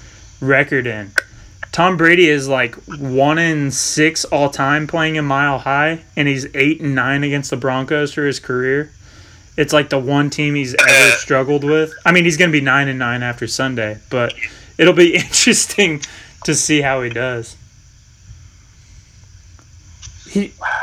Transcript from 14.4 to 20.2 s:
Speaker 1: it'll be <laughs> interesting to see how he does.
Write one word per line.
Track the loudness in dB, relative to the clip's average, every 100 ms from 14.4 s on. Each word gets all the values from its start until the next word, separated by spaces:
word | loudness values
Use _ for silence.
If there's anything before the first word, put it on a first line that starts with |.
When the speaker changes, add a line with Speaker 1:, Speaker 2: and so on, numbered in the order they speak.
| -12 -14 -10 2
Speaker 1:
it'll | 4
be | 6 4 4
<laughs> |
interesting | -2 0 2 2 0 0 0 -2 -8 -18 -20 -10
to | -4
see | -2 0 0
how | 0 -2
he | -4
does. | -4 -6 -6 -10 -16 -20 _ -20 -20 _ _ -20 -20 -20 -20 -20 -20 -20 -20 -20 -20 -20 -20 -20 -20 -20 -20 -20 -20 -20 -20